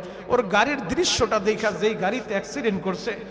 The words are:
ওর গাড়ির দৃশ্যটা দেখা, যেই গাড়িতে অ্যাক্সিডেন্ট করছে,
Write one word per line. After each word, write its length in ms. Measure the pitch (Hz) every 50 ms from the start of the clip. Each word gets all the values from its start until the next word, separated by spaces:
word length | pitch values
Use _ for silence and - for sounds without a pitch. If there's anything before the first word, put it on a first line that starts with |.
| - - - - - -
ওর 140 | - 247
গাড়ির 460 | 226 180 190 202 226 285 294 262 214 165
দৃশ্যটা 500 | 254 320 359 - - - 247 208 220 214
দেখা, 340 | 190 214 214 - 226 208
যেই 220 | 180 160 196 220 214
গাড়িতে 340 | 175 185 190 240 254 214 -
অ্যাক্সিডেন্ট 560 | 202 196 196 - - 285 233 220 190 175 156
করছে, 360 | 190 180 - - 240 208 165 156 -